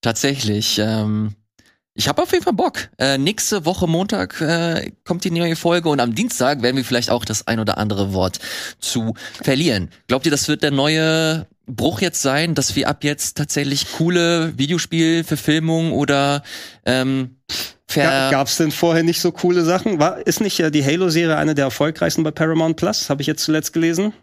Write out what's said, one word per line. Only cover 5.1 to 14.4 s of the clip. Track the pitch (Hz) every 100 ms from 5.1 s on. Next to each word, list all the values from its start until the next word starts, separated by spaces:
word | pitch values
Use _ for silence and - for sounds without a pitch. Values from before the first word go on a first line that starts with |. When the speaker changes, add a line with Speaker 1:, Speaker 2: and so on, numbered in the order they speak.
| 175
Speaker 1:
die | 185
neue | 170 170 165
Folge | 170 175 165
und | 143
am | 123
Dienstag | 113 233 - 127 143
werden | 117 135
wir | 127
vielleicht | 123 -
auch | 120 -
das | 110 -
ein | 113
oder | 107 -
andere | 107 101 98
Wort | 95 90 - - - - -
zu | - 120 113 110 - -
verlieren. | - 135 165 107 85 - -
Glaubt | 127 160
ihr, |
das | 143 -
wird | 151
der | 151
neue | 139 143 156 160 160 160 160 - _ -
Bruch | 120 151 -
jetzt | 180 -
sein, | 139 139 170 147
dass | 131 -
wir | -
ab | 147
jetzt | 147 143 - -
tatsächlich | 147 - 143 139 - -
coole | 165 175 170 170